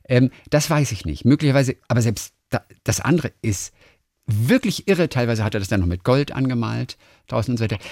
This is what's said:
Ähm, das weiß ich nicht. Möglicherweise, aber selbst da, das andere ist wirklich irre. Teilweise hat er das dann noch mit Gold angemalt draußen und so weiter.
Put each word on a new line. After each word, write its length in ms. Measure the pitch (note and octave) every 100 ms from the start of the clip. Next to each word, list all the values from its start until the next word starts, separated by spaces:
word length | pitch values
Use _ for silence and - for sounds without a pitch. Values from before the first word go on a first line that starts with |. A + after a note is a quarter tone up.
| -
Ähm, 240 | B2 B2+ - -
das 200 | D3 D3+
weiß 220 | D3+ C#3
ich 120 | G2+ E2+
nicht. 200 | D2 A2+
Möglicherweise, 500 | D3 D3 C3+ C3 - _
aber 140 | B2
selbst 320 | A#2 G2+ - _ _
da, 140 | A#2+ - -
das 160 | - -
andere 300 | - E3+ - -
ist 320 | A2+ G2+ - _ _ _ _ _ -
wirklich 640 | G#2 A#2+ B3 G#3+ - -
irre. 220 | F3+ D#3+
Teilweise 340 | C3 A#2+ A2+
hat 100 | G#2
er 60 | G#2+
das 80 | G2
dann 120 | G#2
noch 60 | F2
mit 160 | F2 -
Gold 260 | C3 C#3+
angemalt 680 | - C3 B2 A2 A#2 B2+ - _ _ _
draußen 260 | A#2 A2
und 40 | A#2+
so 80 | A2
weiter. 140 | G#2+ -